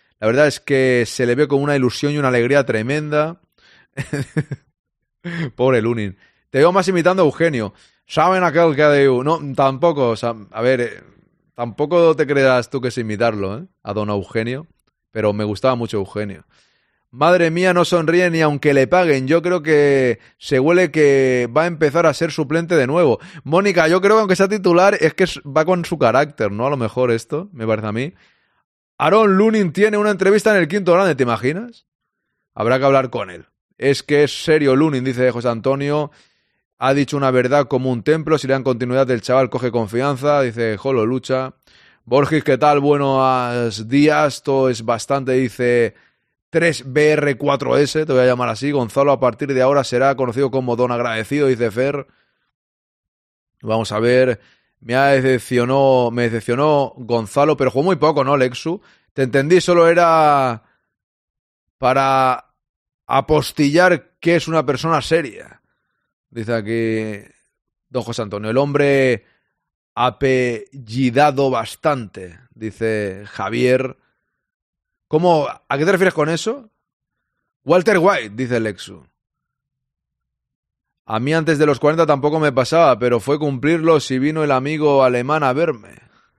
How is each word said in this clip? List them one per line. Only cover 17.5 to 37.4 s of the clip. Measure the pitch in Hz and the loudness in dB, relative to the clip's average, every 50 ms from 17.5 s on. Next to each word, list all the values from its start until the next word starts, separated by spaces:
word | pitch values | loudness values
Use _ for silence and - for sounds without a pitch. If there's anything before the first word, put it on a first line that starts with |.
| 160 175 185 185 175 | 0 0 0 2 2
no | 180 170 | 2 2
sonríe | - 180 170 160 151 170 175 185 175 | 2 0 0 0 2 2 2 2 0
ni | 165 165 | 0 0
aunque | 160 151 147 139 - 151 | 0 0 0 0 0 2
le | 139 139 131 | 2 2 2
paguen. | - 175 185 185 165 143 131 131 | 2 2 2 2 2 0 0 0
Yo | 131 160 170 | 0 0 0
creo | 160 175 180 180 143 | 0 0 -2 -2 0
que | 156 156 147 147 143 139 135 131 123 113 - _ _ _ | 2 2 4 4 4 4 2 2 0 -2 -4 _ _ _
se | _ - - 147 131 | _ -6 -2 0 0
huele | 131 160 175 180 185 151 | 2 2 2 2 2 2
que | 131 156 151 143 139 135 131 131 127 123 120 117 | 2 2 4 4 4 4 2 2 2 0 -2 0
va | 117 147 165 | 0 0 0
a | |
empezar | 175 170 151 160 147 131 170 165 | 0 -2 0 0 0 2 2 2
a | 160 139 | 2 2
ser | - 165 165 | 0 -4 -4
suplente | 147 - 151 135 151 165 170 160 180 | -4 -4 -4 -2 -2 -4 -2 0 0
de | 156 127 | 0 2
nuevo". | 123 147 175 175 139 110 - - - - 151 - | 2 2 2 2 2 2 0 -4 -16 -20 -14 -6
Mónica, | 135 151 180 196 202 180 175 160 | -2 0 2 2 2 2 2 2
yo | 160 180 185 | 4 2 2
creo | 185 202 214 | 4 4 4
que | 220 | 4
aunque | 220 190 185 | 4 2 2
sea | 175 196 | 2 2
titular, | 190 208 214 185 180 170 175 185 202 202 - | 0 0 0 2 2 4 6 6 4 4 2
es | 175 156 - | 0 0 0
que | - 190 | 0 -2
es, | 170 - - | -2 -4 -10
va | - 143 135 151 156 | -10 -4 -2 0 0
con | 165 185 175 165 | 2 0 -2 -2
su | - 175 | -4 -4
carácter, | 147 135 113 110 131 151 143 - - 113 101 | 0 2 2 2 2 0 0 -4 -4 -4 -4
¿no? | 101 104 120 | -2 -2 -4
A | 139 | -2
lo | 147 | -2
mejor | 131 117 104 - 123 127 123 | -2 -4 -4 -2 -2 0 0
esto, | 117 113 - - - 151 190 208 | 0 -2 -4 -6 -8 -8 -8 -10
me | 180 120 110 | -12 -8 -4
parece | 110 110 107 107 | -2 -2 -2 -4
a | 107 | -6
mí. | 104 113 131 170 - _ _ _ _ _ _ _ _ _ _ _ _ _ _ _ _ - | -6 -6 -6 -8 -10 _ _ _ _ _ _ _ _ _ _ _ _ _ _ _ _ -2
"Aaron | 135 156 190 220 220 202 190 | 0 2 4 4 4 4 4
Lunin | 185 214 226 220 214 196 170 139 | 4 2 2 2 2 0 0 0
tiene | 185 208 214 208 | 0 0 2 2
una | 208 208 208 | 0 0 0
entrevista | 208 170 185 196 208 208 - 226 | 0 0 2 2 2 2 2 2
en | 214 | 2
El | 190 170 | 2 0
Quinto | 147 170 208 185 175 170 | 0 -2 -2 0 2 2
Grande", | 180 196 180 147 | 4 4 2 2
¿te | 123 131 | 0 0
imaginas? | 120 113 110 117 131 156 190 233 240 233 _ _ _ _ _ _ _ _ _ _ _ _ _ _ _ - | 0 0 -2 -2 -4 -4 -6 -10 -14 -18 _ _ _ _ _ _ _ _ _ _ _ _ _ _ _ -10
Habrá | - 107 117 127 | -6 -2 0 0
que | 131 135 | 2 2
hablar | 139 139 135 131 120 | 2 2 2 0 0
con | 113 117 101 92 | -6 -8 -10 -10
él. | 90 92 - _ _ _ _ _ _ - | -12 -18 -20 _ _ _ _ _ _ -4
"Es | 135 135 143 - - | -2 -2 -2 -2 -2
que | - 151 143 147 | -2 0 2 2
es | 139 - - - | 0 -2 -6 -2
serio | 165 156 156 147 135 131 | 0 0 2 2 2 2
Lunin", | 135 156 160 143 127 123 | 2 2 0 0 -2 -4
dice | 131 123 120 127 127 | -4 -2 0 0 0
José | 117 120 113 123 | 0 -2 -4 -4
Antonio. | 117 113 110 135 135 139 139 143 147 151 151 - _ _ _ _ _ _ _ _ _ _ _ _ _ | -4 -2 -2 -2 -2 -2 -2 -4 -4 -4 -4 -6 _ _ _ _ _ _ _ _ _ _ _ _ _
"Ha | - 123 131 139 | -4 -2 0 0
dicho | 143 139 - 147 | 0 0 -2 -2
una | 143 139 131 | -2 0 2
verdad | 127 127 | 2 2